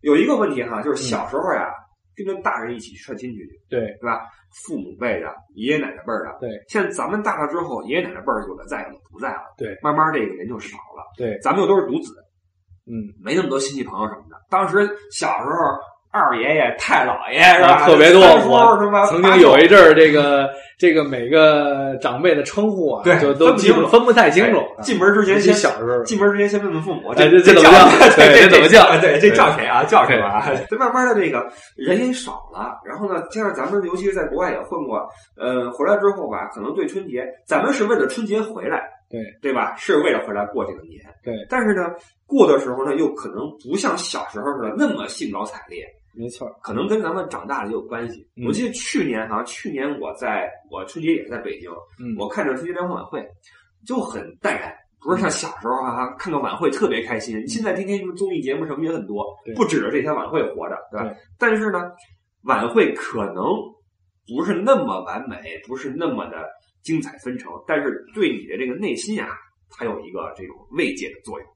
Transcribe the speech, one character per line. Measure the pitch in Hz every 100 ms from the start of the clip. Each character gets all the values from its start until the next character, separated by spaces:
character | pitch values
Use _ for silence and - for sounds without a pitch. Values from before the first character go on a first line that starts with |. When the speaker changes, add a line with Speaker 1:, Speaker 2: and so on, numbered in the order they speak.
Speaker 1:
有 | 147 147
一 | 233
个 | 247
问 | 190
题 | 131
哈， | 117 107
就 | 147 131
是 |
小 | 127 - -
时 | 135
候 | 180
呀， | 127 - - _ _ _ -
Speaker 2:
嗯。 | 196
Speaker 1:
跟 | 180
着 |
大 | - -
人 | 113
一 | 120
起 | -
去 | -
串 | - 107
亲 | 123
戚 | 107
去， | 80 _ _
Speaker 2:
对。 | 127
Speaker 1:
对 | 107 - 120
吧？ | 110 - _ _ _ -
父 | 139
母 | 87 92
辈 | 120 95
的、 | 78 - _
爷 | 95 117
爷 | 151
奶 | 135
奶 | - -
辈 |
儿 | 107
的。 | 78 -
Speaker 2:
对。 | 120 104 _
Speaker 1:
现 | 214
在 | 180
咱 | 175 123
们 | 208
大 | 208 156
了 | 147
之 | 170
后， | 170 117
爷 | 90 160
爷 |
奶 | 180
奶 | -
辈 | 135
儿 | 110 95
有 | 92
的 | -
在， | 120 -
有 |
的 | - _
不 | -
在 | 127
了。 | 95 - _
Speaker 2:
对。 | 110 101
Speaker 1:
慢 | 151
慢 | 151 156
这 | 151
个 | 104
人 | 90 101
就 | 110
少 | - -
了。 | - - - -
Speaker 2:
对。 | 120 101
Speaker 1:
咱 | 131
们 | 190
又 | 180
都 | 196
是 | -
独 | -
子。 | - - _ _ _ _ _ _ -
Speaker 2:
嗯。 | 117 104 _
Speaker 1:
没 | - 165
那 |
么 | 151
多 | 135
亲 | 135 139
戚 |
朋 | 117 -
友 | 107
什 | -
么 | -
的。 | - _
当 | 190 185
时 | 190 202 - -
小 | - 156 -
时 |
候， | 127 170 147 135 - _ _
二 | 208 151 117
爷 | 127 156
爷、 | 120 117
太 | - 180 -
姥 | - -
爷， | 135 180 175
是 |
吧？ | 175 147
Speaker 2:
啊， | 180
特 | 151
别 | 160
多。 | 185
Speaker 1:
三 | 185 151
叔， | - 127 151 151
是 | 202
吧？ | 202
Speaker 2:
我 | 202
曾 | 170
经 | 190 185
有 | 156 135
一 | 170
阵 | 196
儿， | 165
这 | 156 160
个， | 147 143 139 139 - - _
这 | 175
个 | 156
每 | 143 127 120
个 | 160 156 147 143 139 139 131
长 | 139 127
辈 | 175
的 | 147
称 | - - 214
呼 | 190 156
啊， | 117
Speaker 1:
对， | 175 165
Speaker 2:
就 | 143
都 | 139 165 208
记 | 196
不， | 165
Speaker 1:
分 |
不 |
清 |
楚。 | 165
Speaker 2:
分 | 233 240
不 |
太 | 233 170
清 | 160 233
楚。 | 185 - -
Speaker 1:
哎， |
进 | - 190
门 | 190
之 | 208 190
前 | 202
先， | 185
Speaker 2:
尤 |
其 | 175
小 | - -
时 | 117
候。 | 123 113
Speaker 1:
进 | 214
门 | 202
之 | 202
前 | 202
先 | 202
问 | 196
问 | 160
父 | 170
母， | 135 -
Speaker 2:
哎， | 127 151
Speaker 1:
这， | 180
Speaker 2:
这， | 185
这 | -
怎 |
么 |
叫？ | 311 370 - -
Speaker 1:
这 |
叫， | 254 -
Speaker 2:
对， | 151
Speaker 1:
这， | 143 185
Speaker 2:
这 |
怎 | 165
么 | 156
叫？ | 214 170 160
Speaker 1:
这， |
对， | 170 147
这 | 208 214
叫 | 151 135
谁 | 113
啊？ | 123
Speaker 2:
对。 | -
Speaker 1:
叫 | 208 131
什 | 120
么 | 101
啊？ | 104 143
Speaker 2:
对。 | 131 -
Speaker 1:
所 | 220
以 |
慢 | 254
慢 | 254 254
的 | 214
这 | 165
个 | 127 120 - - -
人 | 135 190 254
也 |
少 | 254 - 98 -
了， | - 117 - -
然 | -
后 | 202
呢， | 170 -
加 | 220
上 | 208
咱 | 151 143
们 | 202 175
尤 | 180
其 | 196
是 |
在 | 185 151
国 | 143
外 | 180
也 | -
混 | - 170 131
过， | 107 - - _ _
呃， | 123 127 123
回 | 123 160
来 | 208
之 | 202
后 | 196 135
吧， | 98 -
可 | -
能 | 113
对 | 190 -
春 | 190 175
节， | 123 - - -
咱 | 147
们 | 254
是 | 269
为 | 208 233
了 | -
春 | - 208
节 | 214
回 | 214 220 101
来， | 165 - _ _
Speaker 2:
对。 | 117 110 _
Speaker 1:
对 | 139
吧？ | 123 104 -
是 | - 156
为 | 156
了 | 110 104
回 |
来 | 104 104
过 | 117
这 | 90
个 | 78
年。 | - - - _ 123
Speaker 2:
对。 | 113 -
Speaker 1:
但 | 247 214
是 |
呢， | 190 170 175 _ _ _
过 | 277 160
的 | 139
时 | 127
候 | 127 139
呢， | 143
又 | 156
可 | - 104
能 | 92 151 -
不 | 120 190
像 | 254 -
小 | - - -
时 | 104
候 | 110
似 | 139
的 | 110 202
那 | 277
么 | 185 -
兴 | - 127
高 | 95
采 | 107 - -
烈。 | 87 - _ _ 117
Speaker 2:
没 | 120
错。 | - - -
Speaker 1:
可 | -
能 | 110 196
跟 | 220
咱 | 170
们 | 190 -
长 | 98 85
大 | 135
了 | 101
也 |
有 | 110
关 | - 117 117
系。 | - _ -
Speaker 2:
嗯。 | 117
Speaker 1:
我 |
记 | - 240
得 |
去 | - - 285
年 | 156 110 113
哈， | 107
去 | 120 - 196
年 | 143 143 143
我 | -
在， | - 123 104 90 - _
我 | 92 95
春 | 165
节 | 160
也 | 165 -
是 |
在 | 117
北 | 98 -
京， | 87 85 - _
Speaker 2:
嗯。 | 123 110
Speaker 1:
我 | 104
看 | 214 151
着 |
春 | 127 170
节 |
联 | 175
欢 | 180
晚 | 160 -
会， | 147 104 _ _ _ _ _ -
就 | 247
很 | - 98 - _
淡 | - -
然。 | - - _ _
不 | 143
是 | 190
像 | 180
小 | - 123 -
时 | 113
候 | 131
啊， | 127 170 247
Speaker 2:
嗯。 | -
Speaker 1:
看 | 185
个 | 151
晚 | 131 -
会 | 160
特 | 135 208
别 | 117
开 | 117 113
心。 | 113 110
Speaker 2:
嗯。 | 127
Speaker 1:
现 | 226
在 | 220
天 | 185 196
天 | 202
什 | 185
么 | 175
综 | 196
艺 | 165
节 | 135 147
目 | 156
什 | 143
么 | 165
也 |
很 | 160 101
多， | 104 101 -
Speaker 2:
对。 | - 113
Speaker 1:
不 | 214
指 | 151
着 | 104
这 | 139
些 | 151
晚 | 147 -
会 | 156 104
活 | - 82
着， | 95 -
对 | 107
吧？ |
Speaker 2:
对。 | 107 - _ _
Speaker 1:
但 | 233 220
是 | 214
呢， | 180 180 - _ _ _ _
晚 | - 120 117
会 | 160 160
可 | - - 117 98
能 | 90 117 214 - _ _ _ _ _ _
不 | 123 165
是 |
那 | 170 220 262
么 | 185 92
完 | 90 90 254
美， | - - - -
不 | 131
是 | - 143
那 | 160
么 | 117 85
的 | 82 78 - _ _
精 | - 160
彩 | - - 127
纷 | 123
呈， | - 87 -
但 | 151
是 | 143 110 -
对 | 214 170
你 | 110 -
的 | -
这 | 127
个 | 170
内 | 202 123
心 | - 214
啊， | 107 - _ _ _
它 | -
有 | 113 -
一 | -
个 | 92 78 -
这 | 92
种 | - _ 143
慰 | 151 90
藉 | 78
的 | - 107
作 | 71
用。 | -